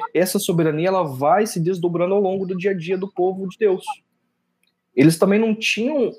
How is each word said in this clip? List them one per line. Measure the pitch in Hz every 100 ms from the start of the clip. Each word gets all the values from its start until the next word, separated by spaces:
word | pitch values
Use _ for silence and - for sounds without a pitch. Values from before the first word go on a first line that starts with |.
| -
essa | 156 190 202
soberania, | - 170 160 151 180
ela | 190
vai | 165 127 143 185 220
se | 185
desdobrando | 165 185 175 165 180
ao | 196
longo | 196 190 185
do |
dia | 185 196
a | 196
dia | 160 185
do | 196
povo | - 180 190 190
de | -
Deus. | 214 185 - - _ _ _ _ _ _ _ _ _
Eles | - 147 165
também | 190 202
não | 226
tinham | 220 - - 240 302 226